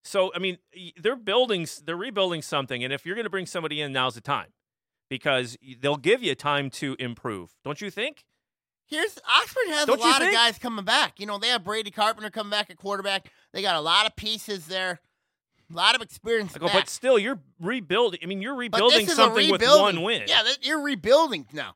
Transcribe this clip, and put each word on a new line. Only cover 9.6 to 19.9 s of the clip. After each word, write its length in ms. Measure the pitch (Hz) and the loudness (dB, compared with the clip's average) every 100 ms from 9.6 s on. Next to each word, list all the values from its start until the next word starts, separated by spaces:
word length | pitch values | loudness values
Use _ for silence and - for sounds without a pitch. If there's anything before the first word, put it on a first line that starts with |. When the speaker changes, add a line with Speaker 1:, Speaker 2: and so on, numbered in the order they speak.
| 415 | -2
Speaker 2:
has 160 | 302 294 | 0 0
Speaker 1:
Don't 120 | 254 | 2
Speaker 2:
a 60 | |
Speaker 1:
you 20 | 233 | 4
Speaker 2:
lot 100 | 269 | 4
of 40 | 370 | 4
Speaker 1:
think? 80 | 226 | 4
Speaker 2:
guys 220 | 233 214 | 4 2
coming 260 | 247 220 | -8 -6
back. 340 | 190 262 285 - | 0 0 0 -4
You 80 | 208 | -8
know, 120 | 202 | -4
they 100 | 226 | -2
have 160 | 240 | -2
Brady 260 | 175 214 202 | -2 -6 -6
Carpenter 400 | 220 214 220 214 | -2 -2 -2 -8
coming 200 | 220 208 | -8 -4
back 180 | 208 208 | -4 -4
at 60 | 175 | -8
quarterback. 560 | 196 202 196 196 - _ _ | -6 -4 -2 -4 -6 _ _
They 80 | 196 | -4
got 140 | 196 | -2
a 60 | 165 | 0
lot 260 | 156 185 214 | 2 2 2
of 80 | |
pieces 520 | - 214 220 - 196 156 | -2 -8 -8 -8 -10 -6
there, 320 | 185 185 175 _ _ _ _ _ _ _ | -6 -4 -6 _ _ _ _ _ _ _
a 60 | |
lot 220 | 165 196 247 | 2 2 2
of 60 | |
experience 520 | 226 - 214 226 190 | -2 -12 -2 -2 -2
Speaker 1:
I 60 | 139 | -4
go, 60 | 175 | 0
Speaker 2:
back. 80 | 196 | 0
Speaker 1:
but 120 | - | -2
still, 300 | - 254 240 | -4 2 2
you're 220 | 208 240 135 _ | 2 -6 _ _
rebuilding. 640 | 170 254 156 190 240 170 | -6 -6 -2 0 0 -2
I 40 | 170 | -8
mean, 140 | 196 | -8
you're 140 | 214 | -8
Speaker 2:
But 40 | 277 | -8
Speaker 1:
rebuilding 380 | 240 220 226 254 | -4 2 6 6
Speaker 2:
this 80 | 214 | 4
is 40 | |
a 80 | 294 | 6
Speaker 1:
something 280 | 226 220 202 | 6 6 2
with 100 | 190 | 4
Speaker 2:
rebuilding. 220 | 233 302 208 | 8 8 8